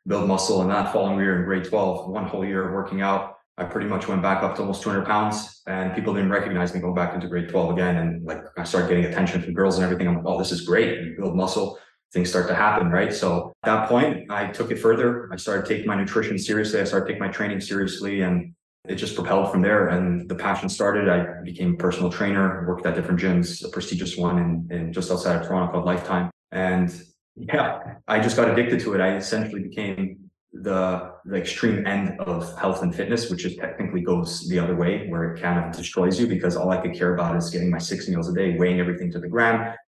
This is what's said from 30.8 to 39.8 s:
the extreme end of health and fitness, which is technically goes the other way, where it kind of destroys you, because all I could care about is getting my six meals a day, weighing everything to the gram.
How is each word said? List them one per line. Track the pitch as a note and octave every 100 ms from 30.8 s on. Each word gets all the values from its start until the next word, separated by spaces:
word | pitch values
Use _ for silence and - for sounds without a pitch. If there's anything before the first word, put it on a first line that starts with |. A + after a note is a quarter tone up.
| F#2 F2+ - - F#2
the | G2
extreme | - - A#2 G2+ G2+
end | G2+ F#2 F2
of | F2+ E2+ F2 -
health | F#2+ F2+
and | F2+ F#2
fitness, | G2 A2+ -
which | F2+
is | F#2 -
technically | D#2+ - G2 F#2
goes | F2+ F2 E2+ - E2
the | F2+
other | E2+ F2
way, | F2 G#2+ F2+
where | E2+ E2+
it | -
kind | F2 F2
of | E2+ -
destroys | F2 - F#2 F#2+
you, | A#2
because | F2 F2+ E2+
all | F#2
I | F#2
could | F2 -
care | F2+
about | E2+ E2+ E2+
is | -
getting | F2 F2
my | E2+
six | - F#2 -
meals | F2 E2+
a |
day, | F2+ F#2+ E2+
weighing | F2+ F2+
everything | F2+ F2 F2
to | E2+
the | E2+
gram. | A#2 A#2 A2 A2 -